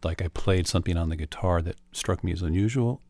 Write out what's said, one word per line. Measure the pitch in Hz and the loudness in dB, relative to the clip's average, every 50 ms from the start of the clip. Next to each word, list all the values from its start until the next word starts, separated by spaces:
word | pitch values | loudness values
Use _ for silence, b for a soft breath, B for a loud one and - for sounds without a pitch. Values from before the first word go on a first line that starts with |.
| - | -4
like, | 82 80 - 90 | -4 -4 -2 -4
I | 82 | -4
played | - - - 101 95 92 85 | -4 -2 0 2 2 2 2
something | - - - 92 - 87 | 2 0 0 0 2 0
on | 85 82 80 | 0 0 0
the | 80 | -2
guitar | 78 78 - - - - 92 87 85 | -4 -6 -8 -6 -2 0 2 2 2
that | 80 85 - - - - - | 0 -2 -6 -8 -14 -14 -12
struck | - - - 95 - - | -6 -2 -2 -2 0 0
me | 95 - | -2 -2
as | 90 | -2
unusual, | 92 78 80 92 101 110 120 139 120 117 131 - - - | 0 0 2 2 2 2 2 2 0 0 -2 -4 -8 -10